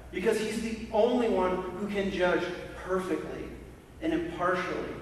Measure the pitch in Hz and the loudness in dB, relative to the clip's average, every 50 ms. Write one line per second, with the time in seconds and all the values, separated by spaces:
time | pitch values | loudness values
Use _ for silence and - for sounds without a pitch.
0 | - - 175 185 190 226 214 214 220 - - - 226 233 - - - - 220 208 | -16 -8 -6 0 2 2 2 4 2 0 -2 -2 -2 -4 -4 -6 -6 0 4 4
1 | 226 247 254 240 233 208 185 185 185 180 185 180 - - - - 208 - 202 202 | 6 6 6 4 4 4 4 4 4 2 2 0 -2 -4 -4 -4 -4 -2 0 0
2 | 190 190 - 175 180 175 - - 180 - - - - - - - - 180 190 185 | 0 0 2 4 4 4 4 4 2 0 -4 -6 -8 -10 -10 -10 -4 -2 0 0
3 | 185 165 156 - - - - - - - - - - - - - - - - - | 0 0 -2 -2 -2 -6 -8 -8 -8 -10 -10 -12 -14 -16 -16 -18 -20 -20 -14 -4
4 | 160 160 165 175 165 - 165 170 175 180 180 185 180 - - - - - - - | -2 0 0 0 -2 -4 -4 0 0 2 2 2 0 -2 -4 -4 -4 -6 -8 -10